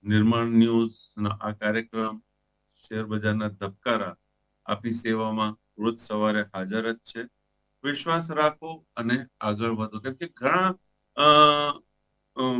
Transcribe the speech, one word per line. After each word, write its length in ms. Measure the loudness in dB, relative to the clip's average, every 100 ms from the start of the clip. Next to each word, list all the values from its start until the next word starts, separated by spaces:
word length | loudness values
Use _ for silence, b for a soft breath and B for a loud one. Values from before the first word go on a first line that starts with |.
નિર્માણ 420 | 2 4 4 2 2
ન્યૂઝનો 840 | 4 6 4 0 -4 -16 -4 -4
આ 220 | -4 -8
કાર્યક્રમ, 680 | -4 -2 -2 -4 -6 -6 -6 _ _ _ _ _
શેર 380 | -18 -10 -8 -6
બજારના 420 | -2 -2 -2 -4
ધબકારા 680 | -6 -10 -6 -2 -2 -2 -10 _ _ _ _ -8
આપની 260 | -6 -4
સેવામાં 680 | -4 -2 -2 -2 -2 -4 -6 _ -4
રોજ 220 | -4 -2
સવારે 420 | -4 0 0 0
હાજર 500 | -4 -8 -6 -4 -4
જ 60 | -6
છે. 260 | -8 -10 -12 _ _ _ _ _
વિશ્વાસ 480 | -6 -4 -2 -2 -2
રાખો 560 | 0 0 0 -14 -14 _ -6
અને 300 | -2 -2 -4 _
આગળ 280 | -4 -2 -2
વધો. 300 | -2 -6 -8
કેમ 140 | -10
કે 140 | -10 -12
ઘણા, 520 | -6 -2 0 0 -4 _ _ _ 2
અ, 100 | 6 10 8 6 -2 -6 _ _ _ _ _ -4
અ, 60 | -2